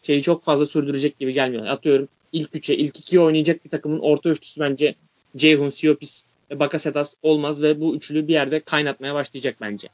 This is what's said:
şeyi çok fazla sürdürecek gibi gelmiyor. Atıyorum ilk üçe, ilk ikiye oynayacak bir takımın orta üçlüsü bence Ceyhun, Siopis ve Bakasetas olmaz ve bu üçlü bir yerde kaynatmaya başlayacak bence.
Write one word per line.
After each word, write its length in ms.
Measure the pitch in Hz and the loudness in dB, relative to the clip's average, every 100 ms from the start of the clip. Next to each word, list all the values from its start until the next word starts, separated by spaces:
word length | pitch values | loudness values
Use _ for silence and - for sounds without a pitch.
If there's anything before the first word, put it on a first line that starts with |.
şeyi 200 | - 143 | 0 0
çok 200 | 139 170 | 2 0
fazla 240 | - 143 147 | 2 2 2
sürdürecek 520 | 156 143 139 147 - | 0 -2 -2 -2 -2
gibi 140 | 131 | -4
gelmiyor. 340 | 131 127 117 107 | -2 -2 -4 -6
Atıyorum 420 | 135 156 135 139 _ _ | -4 2 2 2 _ _
ilk 240 | 165 151 156 | -8 -6 -8
üçe, 200 | 147 127 | -2 0
ilk 220 | 147 - | -2 -4
ikiye 240 | - 180 | 0 4
oynayacak 420 | 160 156 156 165 | 4 4 0 -2
bir 60 | - | -4
takımın 300 | 151 151 156 | -8 -4 -2
orta 280 | 151 147 170 | 2 2 2
üçlüsü 320 | 151 - - | -2 -6 -4
bence 340 | 147 135 147 - _ _ _ 131 | -4 0 0 -2 _ _ _ 2
Ceyhun, 320 | 151 151 143 | 4 4 2
Siopis 560 | 135 151 147 139 - _ _ _ | 0 2 2 -2 -14 _ _ _
ve 100 | 139 | -4
Bakasetas 540 | 143 156 156 147 143 - | -2 0 -2 -4 -6 -2
olmaz 400 | 156 151 147 147 | 0 2 0 0
ve 180 | 151 151 | 0 2
bu 160 | 160 151 | -2 -4
üçlü 320 | - 151 151 | -4 -4 2
bir 40 | |
yerde 280 | 156 135 156 | 0 2 -4
kaynatmaya 540 | - 151 147 135 135 | -2 -2 0 -4 -4
başlayacak 420 | 147 139 135 131 - | -4 -6 -6 -6 -6
bence. 280 | 107 101 - | -10 -10 -12